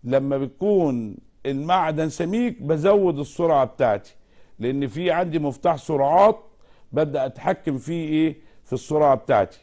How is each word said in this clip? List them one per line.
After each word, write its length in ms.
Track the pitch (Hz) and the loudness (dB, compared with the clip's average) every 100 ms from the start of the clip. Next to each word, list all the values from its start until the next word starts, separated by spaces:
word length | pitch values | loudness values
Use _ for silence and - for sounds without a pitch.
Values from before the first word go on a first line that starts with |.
لما 340 | 120 135 139 139 | 0 0 0 -2
بتكون 760 | 135 - 202 202 160 123 110 - - _ 135 | -4 -2 2 2 2 0 -6 -12 -20 _ -6
المعدن 600 | 139 156 185 - 156 160 | -6 0 0 0 -2 -4
سميك 540 | - 170 214 240 - | -4 -4 -2 -2 -4
بزود 560 | 143 156 170 202 185 143 | -4 0 4 4 2 -2
السرعة 460 | 147 - 170 147 | -8 -4 2 2
بتاعتي، 500 | 127 - 123 101 - - _ _ - - | 2 0 0 0 -6 -20 _ _ -20 -8
لأن 280 | 117 135 139 | -4 -4 -4
في 240 | 156 175 | -4 -2
عندي 280 | 160 180 156 | 0 -2 -2
مفتاح 380 | 147 - 180 156 | -4 -2 -2 -2
سرعات 640 | - 151 139 165 208 220 - _ - - - | -2 -2 2 6 4 2 -8 _ -20 -20 -8
ببدأ 340 | 127 151 139 131 | -2 -2 -2 -6
أتحكم 520 | - - 185 - 135 | -4 -4 -4 -4 -6
فيه 300 | 143 170 156 | -6 -8 -2
إيه؟ 280 | 156 160 147 - - | 0 0 -2 -18 -20
في 80 | - | -10
السرعة 420 | 127 - 151 147 | -8 -4 2 4
بتاعتي. 440 | 131 - 117 95 - | 2 2 2 2 -4